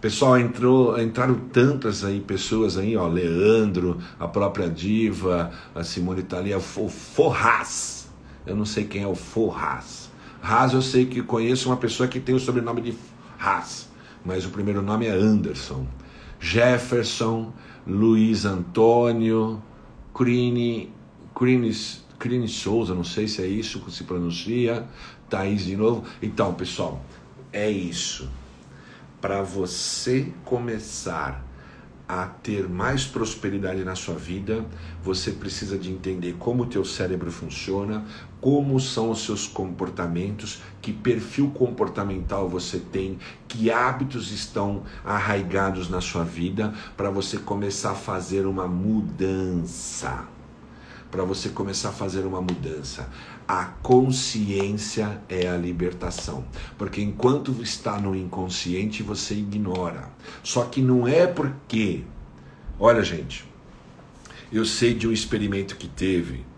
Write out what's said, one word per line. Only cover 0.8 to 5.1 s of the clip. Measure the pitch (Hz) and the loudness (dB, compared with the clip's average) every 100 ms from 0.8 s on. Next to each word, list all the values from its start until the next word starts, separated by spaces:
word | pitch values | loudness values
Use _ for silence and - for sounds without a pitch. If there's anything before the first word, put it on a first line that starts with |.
| 123 113 | 8 4
entraram | 113 107 127 120 | 0 2 4 2
tantas | - 123 131 139 110 101 | 4 6 6 6 0 -2
aí | 101 101 | 0 -2
pessoas | 101 92 - 113 110 90 | -2 -4 0 2 2 2
aí, | 98 110 | 0 0
ó, | 85 | 2
Leandro, | 85 87 85 104 113 107 90 90 87 - - | 2 2 6 8 8 6 2 0 0 -6 -8
a | 85 | -4
própria | 107 101 92 90 | 0 0 0 -2
Diva, | 80 92 107 110 | -2 0 2 2